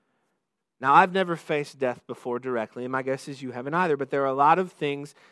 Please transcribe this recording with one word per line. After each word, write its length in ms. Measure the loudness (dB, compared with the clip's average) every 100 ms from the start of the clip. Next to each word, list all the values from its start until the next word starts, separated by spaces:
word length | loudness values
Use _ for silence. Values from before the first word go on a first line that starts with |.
| _ _ _ _ _ _ _ -4
Now, 140 | 4
I've 200 | 6 6
never 220 | 4 -2 -2
faced 440 | -2 -2 -4 -4
death 260 | -4 -4 -10
before 320 | -12 -6 -6
directly, 480 | -4 -4 -4 -8 -6
and 60 |
my 100 | -4
guess 260 | -2 -4 -6
is 140 | -12
you 100 | -10
haven't 220 | -10 -4
either, 240 | -2 0 0
but 140 | -2
there 100 | -2
are 60 | 0
a 60 |
lot 260 | 4 4 4
of 120 | 2
things 440 | -4 -6 -6 -8 -16 -20